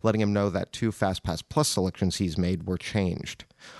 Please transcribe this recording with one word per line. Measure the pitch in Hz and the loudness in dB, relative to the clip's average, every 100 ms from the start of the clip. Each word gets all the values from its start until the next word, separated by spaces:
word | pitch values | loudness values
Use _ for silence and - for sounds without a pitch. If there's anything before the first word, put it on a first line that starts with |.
letting | 110 110 | 2 4
him | 104 | 4
know | 104 101 | 4 2
that | 92 - | 0 -4
two | - 113 | -2 -2
FastPass | - 98 90 - 82 - | 0 0 0 -2 -4 -2
Plus | 156 151 | 0 2
selections | - 92 - 92 - | 2 0 0 0 0
he's | 92 78 | -2 0
made | 90 92 85 | 0 0 -2
were | 92 | -4
changed. | - 107 92 - - - - _ - - | -2 0 0 -2 -8 -14 -18 _ -20 -14